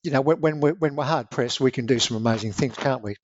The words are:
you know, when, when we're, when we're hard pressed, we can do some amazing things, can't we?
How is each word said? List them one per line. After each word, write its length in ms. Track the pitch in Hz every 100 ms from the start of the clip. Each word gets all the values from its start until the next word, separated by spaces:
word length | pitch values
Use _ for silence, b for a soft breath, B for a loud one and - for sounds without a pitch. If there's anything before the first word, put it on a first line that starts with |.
you 100 | 165
know, 100 | 135
when, 200 | 139 160
when 180 | 156 151
we're, 140 | 147
when 220 | 180 156 139
we're 80 |
hard 260 | 139 156 113
pressed, 300 | - 120 -
we 120 | 131
can 140 | 131 113
do 140 | 120
some 180 | - 110
amazing 360 | 113 110 110
things, 220 | 104 131 -
can't 280 | 139 127
we? 120 | 107 101